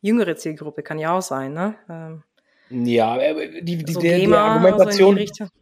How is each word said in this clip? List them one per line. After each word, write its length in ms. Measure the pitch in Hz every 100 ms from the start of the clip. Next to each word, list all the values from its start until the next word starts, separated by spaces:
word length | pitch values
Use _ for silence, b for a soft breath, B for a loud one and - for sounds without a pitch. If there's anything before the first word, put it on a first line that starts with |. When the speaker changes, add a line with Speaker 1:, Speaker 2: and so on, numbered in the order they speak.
Speaker 1:
jüngere 360 | 196 233 190 160
Zielgruppe, 460 | - 156 151 147
kann 160 | 147 156
ja 180 | 156 180
auch 40 |
sein, 300 | 185 135 135
ne? 240 | 151 196 214 _
Ähm, 340 | 165 160 160 _ _ _ _ _
Speaker 2:
Ja, 460 | 123 120 117 113 120
äh, 440 | 143 156 151 -
die, 220 | 170 170
die, 80 | 151
Speaker 1:
so 80 | 170
Speaker 2:
der, 180 | 170 175
die 40 |
Speaker 1:
Gamer, 0 |
so 0 |
in 60 | 190
die 100 | -
Speaker 2:
Argumentation, 800 | 214 220 185 202 196 202 190 202
Speaker 1:
Richtung. 320 | 208 - 202 _